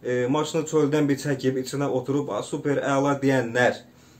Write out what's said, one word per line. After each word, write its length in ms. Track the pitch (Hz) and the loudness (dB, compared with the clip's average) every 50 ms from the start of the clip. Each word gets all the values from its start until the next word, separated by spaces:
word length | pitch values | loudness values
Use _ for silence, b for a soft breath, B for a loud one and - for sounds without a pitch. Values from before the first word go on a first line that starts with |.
| - | -2
E, 220 | 120 123 123 123 123 | -2 -2 0 0 0
maşını 400 | 139 151 151 151 - 165 156 156 | 0 0 -2 0 -2 -4 -4 0
çöldən 400 | 160 156 143 135 139 151 147 143 | 2 2 2 4 2 2 2 2
bir 80 | 139 131 | 0 0
çəkib, 340 | - 147 139 127 - 131 135 131 | 0 -4 -4 0 0 -2 -2 -2
içinə 260 | 131 - - 139 143 139 | -6 -6 -4 -4 -2 -2
oturub, 400 | - 131 - - 135 147 135 - | -2 -2 -2 0 -2 -2 -2 -2
"A, 140 | 98 104 | -4 -6
super, 340 | - - - 151 139 147 143 | -4 -4 -6 -4 -2 -2 -2
əla" 380 | - - 135 139 139 139 143 135 127 | 0 0 0 0 2 2 2 0 2
deyənlər 580 | 135 135 135 131 117 117 117 123 123 113 - - - B B B B B B | 2 2 2 2 2 0 2 2 2 2 2 0 -10 B B B B B B